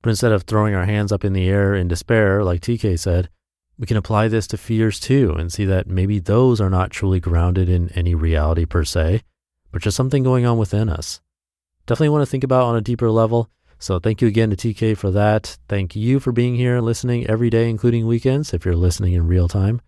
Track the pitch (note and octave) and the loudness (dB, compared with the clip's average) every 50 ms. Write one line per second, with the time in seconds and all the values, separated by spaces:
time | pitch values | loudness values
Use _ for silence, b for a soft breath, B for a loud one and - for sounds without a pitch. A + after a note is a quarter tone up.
0 | - A#2 A2 - - A#2 A2 G2 - - A2 G#2+ G#2+ G#2+ G2+ F#2+ F2+ G2 G#2+ G#2 | 0 -2 -2 0 2 2 2 0 0 -2 0 0 0 2 0 0 0 0 0 -2
1 | G#2 F#2+ G#2+ F#2+ - G2+ F#2+ F#2+ F#2 F#2 G2 G2+ G2 G2 G2+ G2 F2+ F2+ F2 F2 | 0 -2 -2 -2 -2 -2 0 0 0 2 2 2 2 2 0 0 0 -2 -2 -4
2 | - - A#2 A2+ G#2+ G2 F#2+ G#2 G#2 F2+ F2 F2 - - A#2+ A2 - G#2+ F2+ E2 | -2 0 2 2 4 2 2 2 0 0 -2 -2 -2 -4 -4 -2 -2 -2 -2 -2
3 | - F#2+ F2 F2 F#2 - _ _ _ _ _ _ _ _ _ - A#2+ - A#2 G#2+ | -2 0 0 0 -2 -4 _ _ _ _ _ _ _ _ _ -12 -6 -2 -2 -2
4 | - - A2+ G#2 A2 A2+ G#2+ A2+ G2 - - - - - A2+ A2 A2+ A2 G2 - | 0 0 0 0 2 2 0 -2 -2 -4 -10 -12 -6 -4 0 2 2 0 0 -4
5 | - - C3 C#3 C3 F#2 D#2 D#2+ E2 E2+ - - G#2 F#2+ F#2+ F#2 - - F#2+ F#2 | -2 0 2 2 2 2 0 -2 -4 -6 -4 -2 0 0 0 0 0 -2 -2 0
6 | F#2 G2 G#2 G2+ F2 - G2+ A#2 B2+ B2+ A#2+ G#2+ G#2 F#2 F#2 F2+ F#2 - - - | 0 0 0 -2 0 0 2 4 4 4 2 2 0 0 2 0 0 -2 -4 -4
7 | - G2 F#2+ F#2 E2+ F2+ E2+ E2+ E2+ F2+ F2+ F#2+ F#2 F2 F2+ F2 F2 E2+ - F2 | -2 0 0 0 0 0 0 2 2 2 2 0 2 2 2 0 0 -2 -2 -2
8 | E2+ F2 E2+ D#2+ D#2+ E2 E2 D2+ D2+ D2+ D#2+ E2 E2 D#2 - F2 D2+ - - E2 | 0 0 0 0 0 0 0 2 2 0 0 0 -2 0 0 -2 -2 0 -2 -2
9 | D#2 D#2+ F#2+ A#2 _ _ _ _ _ _ _ _ _ _ - F2+ - G#2+ G2+ - | 0 0 0 -2 _ _ _ _ _ _ _ _ _ _ -10 -4 -4 -4 -2 -2
10 | C3 C3 C#3 C#3 B2+ C3 B2+ B2+ A#2+ A#2+ A#2 A2+ G#2+ F#2+ - G#2 A2+ A2 - - | -2 0 0 0 2 2 2 2 2 2 2 0 0 0 0 -2 -2 -2 -4 -6
11 | - - - - _ _ _ _ _ _ _ _ _ _ _ _ _ - A#2 - | -8 -12 -12 -16 _ _ _ _ _ _ _ _ _ _ _ _ _ -4 -2 0
12 | D#3 D3 D3 D3+ C#3+ - - C3 C3+ B2+ C3 B2+ B2+ A#2+ A#2 A2+ G#2+ A#2+ A#2+ A2 | 2 2 2 0 0 -2 -2 -4 -2 2 2 2 2 2 0 0 0 -2 -4 0
13 | A#2+ A2+ A2 A2+ A2+ A2 A#2 A#2 A2+ - _ _ _ _ _ _ - - G2 F2 | 0 2 2 2 2 2 2 -2 -2 -4 _ _ _ _ _ _ -6 -4 -4 0
14 | F2 A2+ A2 - B2 A2+ G2+ A2+ A2+ A2 G2+ - - A#2 G#2 - A2+ A2 A2 - | 0 -2 0 2 0 2 2 2 0 0 0 -2 -4 -6 -4 -2 -2 -2 -2 0
15 | - G2 F#2 G2+ G#2 G#2 G#2+ A2 - - - - - - G#2 G2+ F#2+ F2 - G#2+ | -2 -2 0 2 2 2 2 0 -2 -6 -16 -18 -8 -6 -4 -4 -4 -4 -6 -4
16 | G#2+ A#2+ C3 C#3 - C3 A#2+ A#2 A#2+ B2 B2 A#2+ B2 B2 B2 B2 A#2 A2+ A#2 - | -2 0 0 0 0 -2 0 0 0 0 0 0 0 0 0 0 0 -2 -2 -2
17 | - B2 A#2+ A#2+ A#2+ - A2 A2+ A#2+ A#2 A2+ A2+ A#2 A#2 A2+ G#2 - A#2+ A#2 A#2 | -2 -2 -2 -2 0 -2 0 0 0 2 2 2 2 2 -2 0 0 0 2 2
18 | A2+ A2+ A#2 A#2 - C3 C3 C#3+ D3+ - - F2+ - - F2 E2 F2 F2+ F2 - | 0 0 0 0 0 0 0 0 -2 -4 -6 -4 -2 0 0 2 2 2 0 0
19 | G2+ F2+ F2+ F2 E2 E2 F2+ F#2 F2 E2+ - G#2 F#2+ G2+ A2+ A#2+ - | 0 0 2 2 2 2 2 2 2 2 0 0 0 0 -2 -2 -6